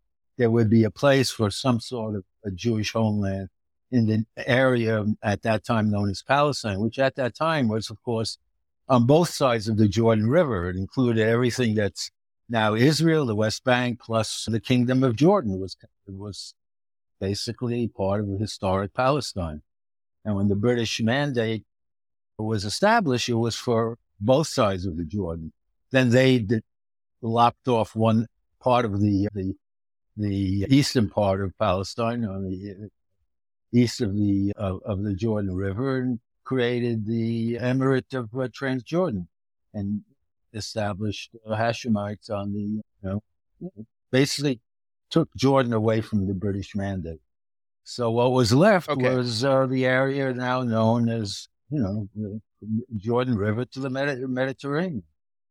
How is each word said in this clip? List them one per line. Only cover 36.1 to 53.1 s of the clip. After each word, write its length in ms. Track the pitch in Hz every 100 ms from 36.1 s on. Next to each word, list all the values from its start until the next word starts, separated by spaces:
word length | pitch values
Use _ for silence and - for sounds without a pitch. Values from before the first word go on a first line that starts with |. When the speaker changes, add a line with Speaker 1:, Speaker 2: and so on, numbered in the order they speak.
| 117 _ _
Speaker 1:
created 600 | - 131 120 123 120 113 104
the 480 | 113 113 113 113
Emirate 580 | 117 123 131 135 131 -
of, 160 | 131 113 123
uh, 100 | 127
Transjordan 800 | - 135 131 - 165 180 101 85 _ _ _ _
and 300 | 104 101 104 - _ _ _ _
established, 800 | 110 - 113 104 98 107 - - 117 110
uh, 80 | 107
Hashemites 760 | 117 113 123 104 101 107 -
on 220 | 101 101
the, 80 | 104
you 220 | 104 107 - _
know, 200 | 95 101 - _ _ - 175 - 113 _ -
basically 500 | 127 143 - 143 123 _ _ _ _ -
took 240 | 165 151 -
Jordan 360 | 135 135 123
away 300 | 110 110 110
from 240 | 110 107 95
the 80 |
British 400 | 92 104 98 98
mandate. 460 | 101 98 95 85 80 _ _ _ _ _ _
So 260 | - - 117
what 220 | 117 127
was 200 | 127 110
left 380 | 131 208 185 151
Speaker 2:
Okay. 240 | 139 127
Speaker 1:
was, 300 | 127 123 110
uh, 220 | 135 135 131
the 200 | 131 127
area 480 | 127 135 139 135
now 280 | 123 127 127
known 460 | 123 110 113 120 117
as, 400 | 113 104 - - _ -
you 120 | 147
know, 280 | 95 107 101
the 260 | 107 107 110 - - 104 110 123 110
Jordan 400 | 104